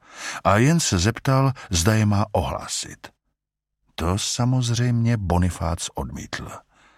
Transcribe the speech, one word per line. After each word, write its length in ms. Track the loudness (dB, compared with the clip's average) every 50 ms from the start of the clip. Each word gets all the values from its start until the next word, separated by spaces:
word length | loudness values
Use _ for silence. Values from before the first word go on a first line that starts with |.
| _ -20 -18 -14 -12 -12 -8 -2 2
a 120 | 4 4
jen 240 | 6 6 4 4 2
se 180 | 2 2 2 2
zeptal, 540 | 2 2 0 0 0 0 2 2 2 0 0 -4 -6 -4
zda 240 | -2 0 2 4 4
je 120 | 4 4
má 200 | 2 2 2 0 0
ohlásit. 800 | -2 -2 -2 -2 -4 -8 -8 -8 -8 -8 -10 -10 -14 -18 -20 -20 _ _ _ _ _ _ _ _ _ _ _ _ _ _ _ _ -8
To 240 | -4 -2 0 0 0
samozřejmě 1000 | -2 -4 -2 0 0 2 2 0 0 0 0 0 0 0 2 2 2 2 0
Bonifác 720 | 0 0 2 2 4 2 2 0 -2 -4 -4 -4 -4 -6 -8 -8
odmítl. 580 | -8 -8 -8 -8 -12 -12 -10 -12 -12 -12 -12 -16 -18 _ _ _ _ _ _ _